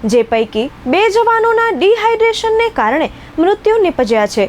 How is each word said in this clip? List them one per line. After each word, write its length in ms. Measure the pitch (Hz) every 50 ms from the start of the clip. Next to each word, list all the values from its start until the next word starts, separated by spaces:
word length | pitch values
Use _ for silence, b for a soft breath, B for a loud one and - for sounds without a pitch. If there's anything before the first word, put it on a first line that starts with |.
| - 220
જે 100 | 220 240 220 226
પૈકી 340 | 233 226 226 226 - 214 233 294 - - - 247 262
બે 80 | 359 427 453 381
જવાનોના 560 | 453 466 466 453 453 440 466 453 440 466 453 381 247
ડિહાઇડ્રેશનને 880 | 320 392 466 440 415 453 466 440 453 453 440 - - 453 440 440 453 453 -
કારણે 320 | - 220 214 254 311 302 214 B B B B B -
મૃત્યુ 400 | 330 370 415 415 - 415 440 453
નિપજ્યા 480 | 392 349 - - 254 208 233 220 208 208 -
છે. 100 | 226 196